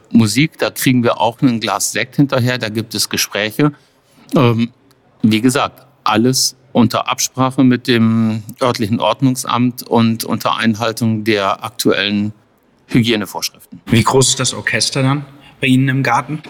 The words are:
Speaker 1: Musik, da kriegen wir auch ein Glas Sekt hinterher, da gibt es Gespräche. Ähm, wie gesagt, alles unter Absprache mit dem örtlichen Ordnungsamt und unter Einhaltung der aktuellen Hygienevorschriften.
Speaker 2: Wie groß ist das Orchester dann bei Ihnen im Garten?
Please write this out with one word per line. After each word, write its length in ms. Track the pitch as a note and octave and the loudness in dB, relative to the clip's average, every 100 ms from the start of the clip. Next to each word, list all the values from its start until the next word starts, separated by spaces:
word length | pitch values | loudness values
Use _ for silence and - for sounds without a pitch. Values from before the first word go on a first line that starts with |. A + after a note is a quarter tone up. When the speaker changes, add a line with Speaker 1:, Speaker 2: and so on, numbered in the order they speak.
| _ | _
Speaker 1:
Musik, 480 | A#2 A2 A2 D3+ - | 2 2 2 -2 -2
da 120 | A2 | -6
kriegen 340 | - C#3 B2+ | -2 0 2
wir 160 | A#2 - | 2 0
auch 200 | A2+ A#2 | -2 0
ein 200 | C#3 A2+ | -2 0
Glas 320 | G#2+ G2 - | -2 -2 -2
Sekt 240 | G#2 A#2+ - | -4 -4 0
hinterher, 420 | C#3 C3+ A#2+ B2 | 0 2 0 -2
da 100 | A2 | -4
gibt 280 | A2 A2 G#2+ | -6 -6 -6
es 120 | - | -4
Gespräche. 640 | G2+ - G2+ G#2+ - D3 D3 _ _ _ _ - | -4 -4 -4 -4 0 0 -2 _ _ _ _ -2
Ähm, 360 | - A#2+ A2+ A#2 _ _ _ _ _ | 2 2 2 -2 _ _ _ _ _
wie 180 | G#2+ A2 | 0 2
gesagt, 460 | B2+ C3 G2+ - _ _ | 2 2 -2 -6 _ _
alles 540 | - G#2+ B2 C3 - - _ | 0 2 2 0 -2 -6 _
unter 360 | - - - - | 0 0 0 -4
Absprache 540 | B2+ - - C3 C3 | -4 -6 -2 -2 2
mit 240 | B2+ B2 C3+ | 2 2 0
dem 560 | A#2+ A2+ A2+ A2+ G#2+ A2 - | 2 2 2 0 -2 -8 -2
örtlichen 380 | B2 A#2+ G#2+ A#2 | -2 0 -2 0
Ordnungsamt 840 | G#2 A#2 C3+ B2+ - A#2 B2 A#2+ | 0 0 0 -2 -4 0 0 -2
und 400 | - A#2 A2+ A2+ | -2 2 2 0
unter 320 | - A2 A#2 - | -4 -4 -2 -2
Einhaltung 680 | A2+ G#2 A2+ A2 A#2 A2 | -2 -2 -4 -2 -2 -2
der 400 | G#2+ G#2 G2 - | 0 0 0 -4
aktuellen 680 | A2 - - F#2+ G2+ G#2 G#2 - _ _ _ _ _ | -8 -2 0 0 0 -2 -4 -8 _ _ _ _ _
Hygienevorschriften. 920 | C3 A2+ A2 F#2+ E2 - - - - - | 0 2 0 -2 -8 -10 -12 -20 -20 0
Speaker 2:
Wie 160 | A2+ | 2
groß 280 | - C3+ B2+ | 4 2 2
ist 100 | - | 0
das 120 | B2+ | -4
Orchester 500 | G#2 - A2+ - C#3+ | -6 -4 -2 -2 0
dann 220 | C3 C#3+ C#3 - - _ | 0 -2 -6 -20 -20 _
bei 80 | C3+ | 2
Ihnen 200 | B2+ C3+ | 2 2
im 140 | C3+ | 0
Garten? 400 | B2 B2 C3+ D3+ | 0 0 -2 -12